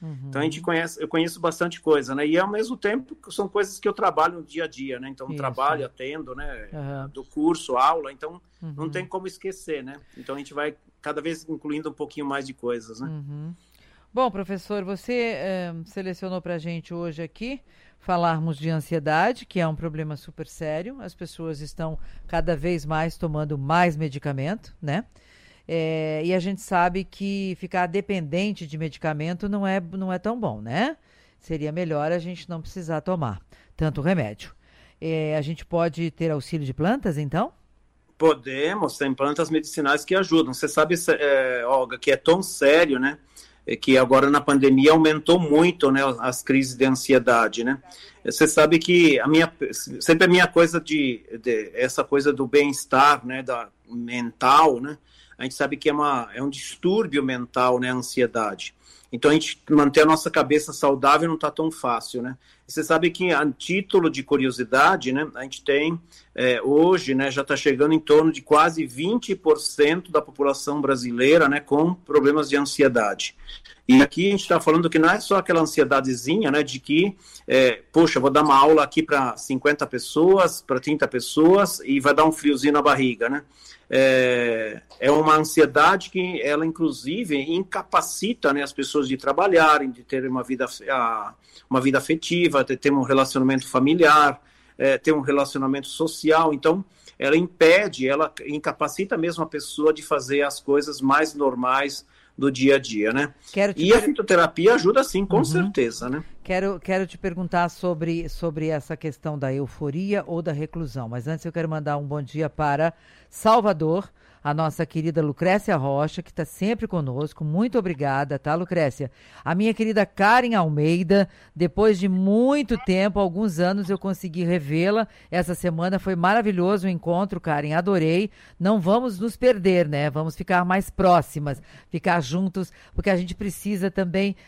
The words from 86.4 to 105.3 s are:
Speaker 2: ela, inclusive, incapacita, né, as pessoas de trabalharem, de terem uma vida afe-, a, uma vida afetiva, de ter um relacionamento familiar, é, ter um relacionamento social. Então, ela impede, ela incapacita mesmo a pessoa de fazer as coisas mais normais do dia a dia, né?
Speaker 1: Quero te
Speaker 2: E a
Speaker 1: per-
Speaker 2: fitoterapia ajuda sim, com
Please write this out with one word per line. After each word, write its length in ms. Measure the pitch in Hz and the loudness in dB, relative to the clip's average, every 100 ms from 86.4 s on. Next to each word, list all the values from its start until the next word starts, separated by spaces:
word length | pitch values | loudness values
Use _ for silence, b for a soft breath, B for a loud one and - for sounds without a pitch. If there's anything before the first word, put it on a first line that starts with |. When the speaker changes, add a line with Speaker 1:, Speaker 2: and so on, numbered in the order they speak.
Speaker 2:
ela, 240 | 127 147 160 | -2 0 -2
inclusive, 680 | 160 160 123 123 190 202 143 139 | -2 -4 -2 -8 -6 -4 -4 -2
incapacita, 1040 | 170 190 196 - 180 - - 196 240 151 | -4 -4 -8 0 0 0 -6 -6 0 0
né, 100 | 143 | 0
as 80 | 139 | -4
pessoas 360 | - 135 151 131 | -6 -2 -2 -2
de 80 | 131 | -4
trabalharem, 720 | 135 139 196 170 156 151 135 | -2 0 4 6 6 4 0
de 120 | 123 | -8
terem 260 | 123 131 131 | _ -6 -4
uma 140 | 127 | -6
vida 240 | 120 127 123 | -4 -6 -6
afe-, 240 | - 107 | -6 -4
a, 420 | 135 117 110 101 - b b b | -2 0 -4 -8 -16 b b b
uma 100 | 131 | 0
vida 160 | 131 131 | 2 0
afetiva, 640 | 131 160 - 170 170 139 | 0 -4 -2 0 2 2
de 140 | 123 127 | 0 -2
ter 160 | - | 0
um 80 | 139 | 2
relacionamento 680 | 123 135 131 135 131 131 - | 2 2 2 2 2 0 0
familiar, 760 | 131 135 175 156 151 147 139 b b b - | 0 2 6 6 8 4 0 b b b -2
é, 220 | 135 131 | 0 2
ter 140 | 156 | 0
um 100 | 156 | 0
relacionamento 680 | 135 143 139 139 135 139 131 | 0 0 -2 -4 -4 -4 -6
social. 640 | - 160 - 156 160 160 | -6 -6 -4 2 2 2
Então, 320 | 143 160 185 185 b b b | 0 0 0 -6 b b b
ela 180 | 139 160 | 0 2
impede, 720 | 175 - 160 180 208 131 131 | 0 4 6 6 2 -4 -2
ela 240 | 143 156 - 120 | 0 -2 -4 -10
incapacita 720 | 147 147 - 147 - 190 233 | -6 -6 -4 -6 -4 -4 -2
mesmo 260 | 165 170 | -4 -4
a 40 | 156 | -6
pessoa 440 | 151 - - 156 | -6 -10 0 0
de 120 | 156 | 0
fazer 400 | - 147 131 143 | -2 -4 -2 -2
as 180 | 143 139 | -2 -4
coisas 400 | - 143 147 139 | 0 0 0 -4
mais 340 | 135 143 156 | 2 2 2
normais 720 | 147 139 123 127 135 143 - _ b b - | 0 -2 -2 -2 0 -2 -8 _ b b -2
do 160 | 139 | -2
dia 240 | 127 135 135 | 2 4 4
a 20 | |
dia, 340 | 120 110 107 | 2 -2 -2
né? 220 | 127 143 - - | 0 -4 -8 -8
Speaker 1:
Quero 220 | - 202 | -2 -2
te 80 | 190 | 0
Speaker 2:
E 100 | 175 | 4
a 40 | 226 | 4
Speaker 1:
per- 80 | |
Speaker 2:
fitoterapia 720 | 214 294 202 180 165 - 185 | 4 -2 2 4 4 4 4
ajuda 280 | 240 170 262 | 6 4 2
sim, 240 | 269 185 | 2 -2
com 120 | 196 | 0